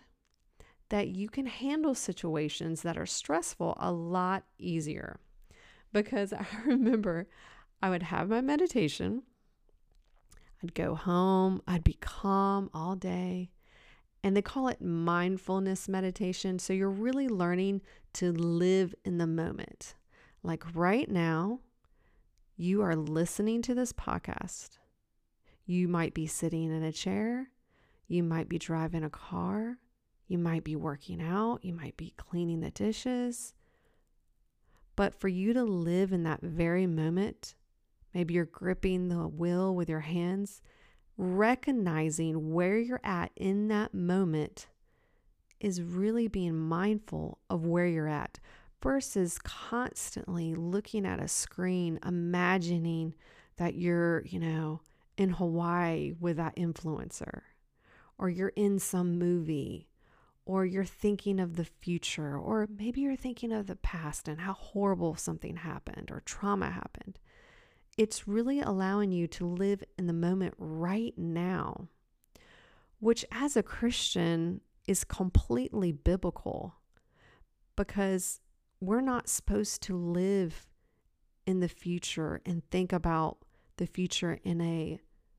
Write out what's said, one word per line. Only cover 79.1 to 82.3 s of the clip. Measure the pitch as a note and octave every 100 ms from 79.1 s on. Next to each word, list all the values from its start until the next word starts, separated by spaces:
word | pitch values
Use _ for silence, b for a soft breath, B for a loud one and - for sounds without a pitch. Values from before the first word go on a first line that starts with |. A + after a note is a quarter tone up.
| B3 -
supposed | - - G#3 G#3 -
to | - F#3
live | F3 F3 F#3 G3 F3 - - _ _ _ _ _ _ _ -
in | F#3
the | F3+
future | - F3 F3 - - D#3